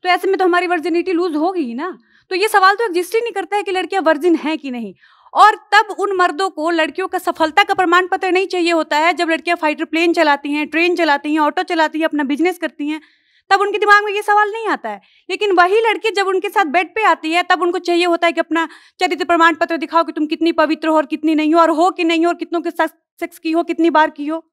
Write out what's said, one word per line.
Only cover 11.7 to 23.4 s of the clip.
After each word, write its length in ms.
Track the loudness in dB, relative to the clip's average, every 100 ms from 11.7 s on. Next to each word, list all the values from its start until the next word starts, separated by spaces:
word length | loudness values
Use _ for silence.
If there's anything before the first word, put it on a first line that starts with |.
| -2 -2 0
हैं, 80 | -2
अपना 180 | -2
बिजनेस 340 | -2 0 -2 -2
करती 300 | -10 _ -8
हैं, 120 | -8 _ _ _ _ _
तब 100 | 0
उनके 180 | 0 0
दिमाग 260 | 4 4
में 80 | 4
ये 100 | -4
सवाल 280 | 0 2 2
नहीं 140 | -2 -4
आता 200 | -4 -6
है। 120 | -12 _ _ -10
लेकिन 240 | -4 0
वही 280 | 4 4 4
लड़की 280 | 2 0 -2
जब 160 | -2 0
उनके 220 | -2 -2
साथ 160 | -2 0
बेड 280 | 0 -2
पे 100 | 0
आती 260 | 0 0 0
है 100 | -2 0
तब 120 | 0
उनको 160 | 0 -2
चाहिए 240 | -2 0 2
होता 200 | 2 0
है 60 |
कि 80 | -2
अपना 280 | -2 -2 -4 -8 -20 _
चरित्र 240 | -4 -2
प्रमाण 300 | 0 4 4
पत्र 220 | 2 -2 -4
दिखाओ 260 | -2 -2
कि 80 | -2
तुम 140 | -4 -4
कितनी 260 | 0 0
पवित्र 340 | 2 0 0 0
हो 80 | 0
और 100 | 0
कितनी 280 | -2 0
नहीं 200 | 0 2
हो, 60 | 4
और 100 | 4
हो 200 | 4 0
कि 140 | 0
नहीं 200 | -2 0
हो, 40 | 0
और 80 | -2
कितनों 240 | -6 -6
के 100 | -6
साथ 160 | -4 -4 _ _ _
सेक्स 180 | -12
की 140 | -8